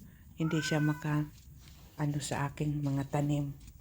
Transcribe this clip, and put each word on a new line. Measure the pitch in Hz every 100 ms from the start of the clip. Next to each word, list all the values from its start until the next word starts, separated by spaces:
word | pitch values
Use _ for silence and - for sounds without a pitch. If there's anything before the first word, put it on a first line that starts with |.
| - - - -
hindi | 160 160
siya | 147 156
maka, | 151 147 151 151 151 - - - - - - -
ano, | 147 147
sa | 135 - 143
aking | 139 151 147
mga | 143 139 143
tanim. | 147 147 147 143 143 - -